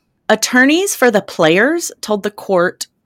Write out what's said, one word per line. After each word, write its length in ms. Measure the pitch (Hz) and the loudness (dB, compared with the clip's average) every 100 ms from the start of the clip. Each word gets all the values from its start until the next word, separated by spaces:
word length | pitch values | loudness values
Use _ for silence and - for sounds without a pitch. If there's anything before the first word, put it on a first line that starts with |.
| _ _ - | _ _ -2
Attorneys 680 | 214 - 247 269 320 392 - | -2 0 2 4 2 -2 0
for 140 | 247 | 0
the 120 | 208 | 0
players 720 | - - 160 175 254 339 - - | -2 0 2 2 0 -2 -8 -10
told 220 | - 214 | -6 -6
the 60 | 208 | -6
court 540 | - - 185 180 - - _ | -10 -2 0 0 -4 -16 _